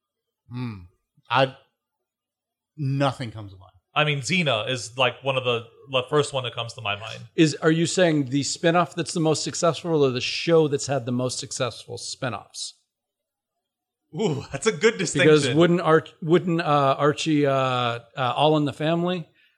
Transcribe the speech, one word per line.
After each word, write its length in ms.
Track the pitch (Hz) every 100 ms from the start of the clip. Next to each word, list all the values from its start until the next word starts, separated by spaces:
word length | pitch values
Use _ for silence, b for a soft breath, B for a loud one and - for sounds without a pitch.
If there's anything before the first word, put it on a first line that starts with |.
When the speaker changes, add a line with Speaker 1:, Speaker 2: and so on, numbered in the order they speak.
| _ _ _ _ _
Speaker 1:
Hmm. 220 | 123 123 101 87 _ _ _ _
I, 260 | 123 135 - _ _ _ _ _ _ _ _ _ _ _ -
nothing 540 | 135 139 139 123 120
comes 200 | 113 101
to 40 | 95
mind. 140 | 92 _ _ 147
Speaker 2:
I 80 | 151
mean, 140 | 143
Xena 480 | 123 190 151 113 104
is, 280 | 127 107 117
like, 260 | 127 -
one 140 | 135 131
of 60 |
the, 220 | 123 117 117 _ 139
the 120 | 131 123
first 240 | 151 143
one 100 | 135 120
that 100 | 120
comes 180 | 113
to 80 | -
my 140 | 107 101
mind. 200 | 110 117 120 -
Speaker 3:
Is, 200 | 160 -
are 100 | 165
you 140 | 165 165
saying 400 | - 175 151 127
the 120 | 139
spin-off 520 | 131 - 170 175 175 -
that's 180 | 160
the 60 | 180
most 240 | 160 147
successful 600 | 160 - 170 - 175 160
or 60 | 135
the 100 | 123
show 460 | - - - 165 151
that's 200 | 139 -
had 180 | 139 120
the 60 |
most 260 | 123 127 -
successful 580 | 131 - 123 - - 117
spin-offs? 760 | - - 131 101 - - - - _ _ _ _ _ _ _ _ _ _ _ _ _ 156
Speaker 2:
Ooh, 280 | 220 131 -
that's 160 | - 220
a 40 |
good 260 | 165 226 226
Speaker 3:
Because 160 | 180
Speaker 2:
distinction. 440 | 156 170 151 131 143
Speaker 3:
wouldn't 240 | 170 175
Ar-, 240 | 165 160 - _
wouldn't, 400 | 151 170 175 165
uh, 340 | 165 147 139 139
Archie, 480 | 147 147 160 151 139
uh, 60 |
uh, 460 | 135 131 123 123 117 - -
All 400 | 127 120 147 156
in 80 | 143
the 80 |
Family? 540 | - 156 170 175 180 156 _ _